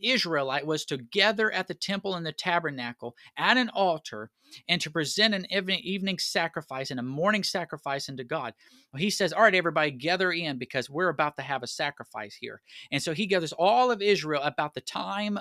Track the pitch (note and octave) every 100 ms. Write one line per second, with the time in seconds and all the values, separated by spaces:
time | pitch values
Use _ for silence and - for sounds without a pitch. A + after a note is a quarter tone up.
0 | G#3+ B3+ F3+ D#3 C3+ C3+ D3 D#3 - C#3+
1 | A#2+ G3+ G3 G#3+ G#3+ F#3+ F3+ E3+ - G3
2 | G3 F#3 E3 D3+ F#3 F3 E3 C#3 A#2+ A#2+
3 | A#2 - - - E3+ A#3+ B3 G3+ G3 D#3+
4 | - A2 A2+ _ _ - - F3 - D#3
5 | C#3+ - A3 G3+ F#3 F#3+ F#3 F#3 D#3+ G3
6 | G3 F#3 - G3 E3 - D#3 C3 C3+ B2+
7 | B2 C3+ F#3 G#3+ F#3 F#3+ E3 D3 - C#3
8 | - C3+ B2 D#3 B2 - _ - _ C3+
9 | G3+ - F#3 D#3+ A3 F#3 E3+ D#3+ D3+ B2+
10 | D3 F3+ F#3 E3+ E3 C3 A#2+ C3+ A#2+ C#3
11 | F#3 D3+ D3+ D3+ C3+ C3+ B2 - D3 -
12 | A#2+ A2 G#2+ - A#2 A2 _ - - D3
13 | - D#3 G#3 F#3 D#3+ - F3 A#3 B3+ A3+
14 | G3+ G3 D3+ D3 C#3+ C#3+ D3+ - - F#3+
15 | F#3 G3 G#3 G3+